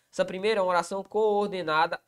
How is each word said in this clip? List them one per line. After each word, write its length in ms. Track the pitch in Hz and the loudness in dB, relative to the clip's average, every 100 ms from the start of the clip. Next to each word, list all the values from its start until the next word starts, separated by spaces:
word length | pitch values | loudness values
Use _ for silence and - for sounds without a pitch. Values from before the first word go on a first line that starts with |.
| _ | _
Essa 140 | - | -4
primeira 360 | 185 185 202 208 | -4 -2 -2 0
é 20 | |
uma 80 | 180 | 2
oração 340 | 175 170 196 | 0 -2 -6
coordenada 960 | 190 214 214 202 202 190 160 156 170 170 | -4 0 2 2 0 -2 0 2 2 -2